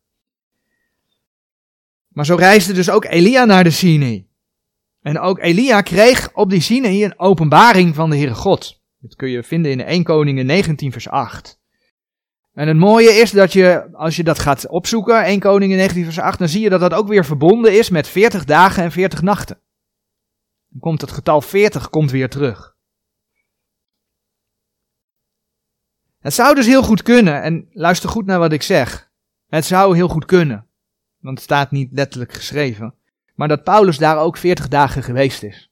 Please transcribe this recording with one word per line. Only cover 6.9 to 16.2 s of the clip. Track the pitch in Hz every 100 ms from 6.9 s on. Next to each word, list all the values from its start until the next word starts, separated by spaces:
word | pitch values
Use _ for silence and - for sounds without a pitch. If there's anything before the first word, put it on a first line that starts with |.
| 190
een | 208 -
openbaring | 185 175 156 151 233 202 180
van | 151 160
de | 147
Heere | 143
God. | 107 196 180 - - _ _
Dat | 127
kun | - 131
je | 123
vinden | - 165 156
in | 131
één | 92 175
Koningen | 165 156 147 135 127
negentien | 175 180 151 143
vers | 123 -
acht. | 139 117 - - _ _ _ _ _ _ _ _ _ _
En | - 151
het | 156
mooie | 190 226 226
is | 214 226
dat | 202 190
je, | 190 180 170 -
als | - 160 160
je |
dat | 165 151
gaat | 147 135 -
opzoeken, | 170 - 226 208 226
één | 175 202
Koningen | 196 196 196 190
negentien | 190 175
vers | 165
acht, | 165